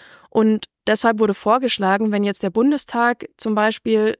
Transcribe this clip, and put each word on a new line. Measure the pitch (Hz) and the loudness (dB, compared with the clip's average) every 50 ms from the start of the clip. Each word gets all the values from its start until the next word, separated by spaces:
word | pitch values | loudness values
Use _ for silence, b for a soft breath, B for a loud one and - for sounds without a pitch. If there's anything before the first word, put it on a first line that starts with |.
| B B B B B B | B B B B B B
Und | - 220 220 220 220 214 - - _ _ _ | 0 2 2 2 2 0 -4 -10 _ _ _
deshalb | - 214 220 - 226 226 214 | 0 0 2 2 2 2 2
wurde | 220 208 196 | 0 0 0
vorgeschlagen, | - - 202 220 254 262 240 - - 196 190 190 202 226 214 | -2 0 0 0 2 0 -2 -2 -2 0 0 0 0 0 0
wenn | 208 202 202 | 0 0 -2
jetzt | 202 196 - - | -2 -2 -4 -4
der | 190 | -2
Bundestag | 175 220 247 285 294 262 - - - 233 233 240 247 - - - _ - | 0 0 2 2 2 0 -2 -4 -2 -2 0 0 -2 -4 -8 -16 _ -8
zum | - 220 214 | -6 -2 0
Beispiel | 208 214 220 220 - - 226 220 214 214 214 - | 0 0 0 -2 -2 -2 0 0 2 2 0 -2